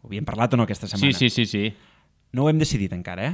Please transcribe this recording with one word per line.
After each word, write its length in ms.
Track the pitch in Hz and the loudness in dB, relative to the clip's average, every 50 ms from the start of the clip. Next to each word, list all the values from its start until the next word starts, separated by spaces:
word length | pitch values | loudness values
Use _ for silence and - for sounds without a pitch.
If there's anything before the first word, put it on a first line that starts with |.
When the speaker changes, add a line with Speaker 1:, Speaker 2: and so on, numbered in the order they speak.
| - | -14
Speaker 1:
Ho 20 | |
havíem 160 | - 101 104 | -10 -8 -8
parlat 300 | - - - 107 117 123 131 | -6 -6 -2 -2 0 2 2
o 20 | 120 | 2
no 20 | |
aquesta 240 | 113 - 101 - - | 2 0 -2 -6 -6
setmana? 240 | 95 - 98 107 139 | -6 -2 2 2 2
Speaker 2:
Sí, 160 | 131 - 135 | 4 4 2
sí, 160 | 120 - 123 | 2 4 2
sí, 40 | 113 101 | 0 2
sí. 220 | - 101 104 110 104 - - _ _ _ _ _ _ _ _ _ | 0 0 -2 -2 -4 -8 -20 _ _ _ _ _ _ _ _ _
Speaker 1:
No 140 | - - 143 | -2 0 2
ho 40 | 156 | 4
hem 80 | 156 151 | 4 4
decidit 320 | 156 - - 110 98 92 92 | 2 2 0 -2 -2 -2 -4
encara, 300 | 87 85 - 90 92 104 | -8 -8 -8 -6 -4 -4
eh? 60 | 143 | -4